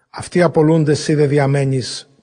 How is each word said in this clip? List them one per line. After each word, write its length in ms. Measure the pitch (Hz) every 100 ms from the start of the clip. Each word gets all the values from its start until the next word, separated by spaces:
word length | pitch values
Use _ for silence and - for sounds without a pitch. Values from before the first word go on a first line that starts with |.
| _
Αυτοί 320 | - - 180
απολούνται, 520 | 170 160 156 160 151
σύ 200 | 143 -
δε 120 | 151 147
διαμένεις, 840 | 147 135 143 135 131 - - - _